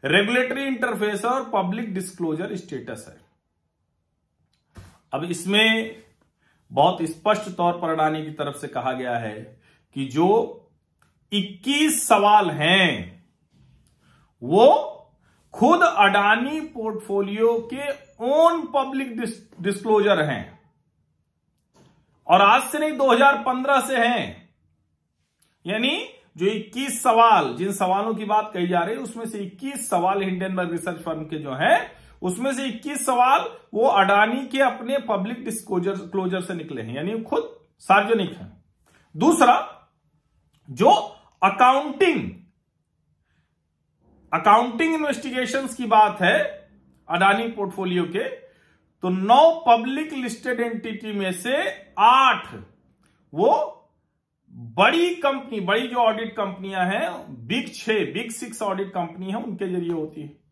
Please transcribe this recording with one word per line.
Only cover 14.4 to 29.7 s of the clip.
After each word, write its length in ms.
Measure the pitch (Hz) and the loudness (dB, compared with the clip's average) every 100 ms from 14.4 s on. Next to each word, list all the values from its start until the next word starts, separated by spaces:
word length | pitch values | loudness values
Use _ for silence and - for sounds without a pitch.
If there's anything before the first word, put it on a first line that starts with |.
वो 520 | 120 175 254 370 - - _ _ _ _ _ | 0 6 8 6 2 -12 _ _ _ _ _
खुद 260 | - 254 339 | 2 4 6
अडानी 800 | 339 - 202 202 202 226 262 311 | 4 6 4 4 2 2 0 -6
पोर्टफोलियो 1080 | 302 247 220 208 - 202 196 208 226 233 226 | -10 -8 -8 -8 -4 -4 -2 0 2 0 -4
के 160 | 254 285 285 - _ | -8 -8 -10 -14 _
ओन 420 | 233 294 330 330 | 0 4 4 2
पब्लिक 580 | - 269 262 269 262 226 | -2 -2 -2 -4 -6 -6
डिस-, 420 | 233 - _ - | -8 -10 _ -8
डिस्क्लोजर 600 | 180 202 233 214 202 185 | -6 -4 2 2 4 2
हैं 380 | 151 117 85 - _ _ _ _ _ _ _ _ _ _ _ _ _ _ _ _ - | 0 -4 -10 -18 _ _ _ _ _ _ _ _ _ _ _ _ _ _ _ _ 2
और 140 | 180 | 6
आज 200 | 196 240 | 6 4
से 180 | 262 302 | 2 -4
नहीं, 120 | 302 | -4
दो 200 | 269 269 | 0 2
हज़ार 260 | 240 277 277 | 6 6 4
पन्द्रह 420 | - 254 269 269 | -2 -4 0 0
से 180 | 247 262 | 0 0
हैं। 520 | 233 240 107 87 _ _ _ _ _ _ _ _ _ _ _ _ - | 0 0 -4 -12 _ _ _ _ _ _ _ _ _ _ _ _ -6
यानी 400 | 214 254 339 480 - _ 156 | -2 -2 -4 -8 -18 _ -2
जो 80 | 185 | -2
इक्कीस 580 | 220 - 240 269 - | -2 -8 -8 -6 -2
सवाल, 520 | 254 226 233 208 139 120 | 2 6 6 6 2 -4
जिन 160 | 185 | -6
सवालों 440 | 196 185 190 220 214 | -2 0 0 -2 -4
की 100 | 208 | 0
बात 260 | 214 214 | 0 0
कही 140 | 175 175 | -4 -2
जा 120 | 175 | 0
रही 160 | 175 240 | -2 -4
है, 60 | |
उसमें 240 | 262 226 226 | -8 -10 -10
से 140 | 220 | -10
इक्कीस 500 | 190 - 269 | -10 -10 -12